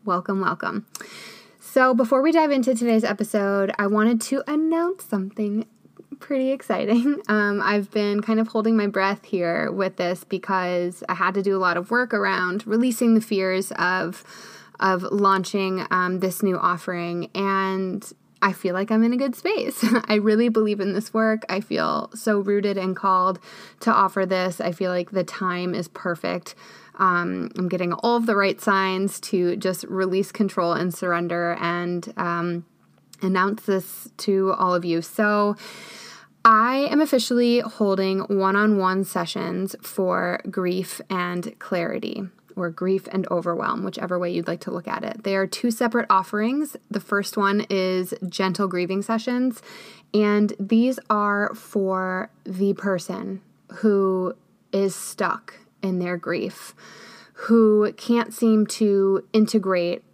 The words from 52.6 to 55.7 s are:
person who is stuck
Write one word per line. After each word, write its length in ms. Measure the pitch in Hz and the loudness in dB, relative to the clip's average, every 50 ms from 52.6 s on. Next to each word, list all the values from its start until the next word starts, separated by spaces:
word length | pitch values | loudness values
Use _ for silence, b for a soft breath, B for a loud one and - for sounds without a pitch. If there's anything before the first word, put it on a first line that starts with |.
| 202 196 196 | 0 0 0
person 680 | 196 - 202 190 180 - - 185 196 - 196 190 190 _ _ _ _ _ _ - - | 0 0 -2 -2 -2 -2 -6 -8 -8 -8 -8 -10 -12 _ _ _ _ _ _ -12 0
who 560 | - 220 202 196 196 190 190 185 185 180 - _ _ _ _ _ _ _ | 2 4 4 4 4 2 2 0 0 -2 -4 _ _ _ _ _ _ _
is 240 | - 196 196 196 - | -2 0 0 0 -2
stuck 600 | - - - - - 202 175 - - _ - - - - _ | -4 -10 -12 -6 -4 -2 -2 -2 -4 _ -18 -20 -20 -20 _